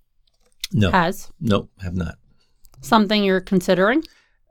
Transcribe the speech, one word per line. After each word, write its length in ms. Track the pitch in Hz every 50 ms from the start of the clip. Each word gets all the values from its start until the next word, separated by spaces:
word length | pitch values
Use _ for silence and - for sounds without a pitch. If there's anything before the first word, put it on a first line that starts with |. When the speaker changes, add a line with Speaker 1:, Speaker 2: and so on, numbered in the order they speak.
| _ _ _ _ _ _ _ _ _ _ _ _ - - -
Speaker 1:
No. 200 | 107 104 175 196
Speaker 2:
Has? 400 | 185 170 170 - - - - - -
Speaker 1:
No, 280 | 156 117 101 98 85 - _ _
have 160 | 95 92 87
not. 200 | 92 85 76 - - _ _ _ _ _ _ _ _ - - - -
Speaker 2:
Something 440 | - - 240 220 214 190 220 208 202
you're 160 | 196 190 185
considering? 640 | 185 - 202 185 175 - 185 175 190 208 254 320 320 - _ _ _ _ _ _ _ _